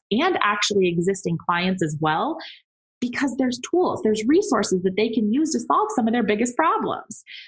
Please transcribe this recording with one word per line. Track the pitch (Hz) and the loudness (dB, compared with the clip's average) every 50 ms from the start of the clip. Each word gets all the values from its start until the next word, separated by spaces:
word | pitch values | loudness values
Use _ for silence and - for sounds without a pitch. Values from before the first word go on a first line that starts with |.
| _ - | _ -2
and | 202 247 330 381 339 - | 0 2 2 2 2 2
actually | - 208 214 208 - - 202 196 185 | 2 0 0 0 0 0 2 2 2
existing | 175 175 170 170 190 196 - - 180 170 156 - | 2 2 2 0 0 -2 -2 -2 -4 -4 -4 -2
clients | - 175 170 180 185 190 185 175 | -2 0 0 0 0 0 0 -2
as | 151 151 147 | -2 -2 0
well, | 156 156 156 175 220 285 320 320 - - - - _ _ _ _ _ _ _ - | 0 0 0 0 0 -2 -4 -8 -10 -16 -18 -20 _ _ _ _ _ _ _ -8
because | 247 247 - - 269 262 - | -6 -6 -4 -2 -4 -4 0
there's | - 262 247 247 - - - | 0 -2 -2 -2 -4 -6 -2
tools, | - 359 359 - - - | 0 2 2 2 0 0
there's | - 220 214 214 220 | 0 0 0 2 2
resources | 240 311 392 415 415 254 214 202 - 190 185 185 | 4 4 4 4 2 0 0 0 0 0 0 0
that | 185 185 | 0 0
they | 208 220 240 | 0 0 0
can | - 247 214 208 233 | 0 0 0 2 2
use | 294 320 302 | 0 0 0
to | 302 233 | 0 -4
solve | - - 285 359 427 415 - | 0 2 2 2 2 0 0
some | 254 226 | 0 0
of | 226 226 | 2 2
their | 247 214 | 0 2
biggest | 196 208 208 247 240 - | 0 0 0 0 0 0
problems. | - 311 - 440 403 220 151 92 - - - 208 - - - - - - | 0 2 2 2 0 -2 -2 -4 -6 -8 -12 -16 -16 -16 -20 -20 -20 -20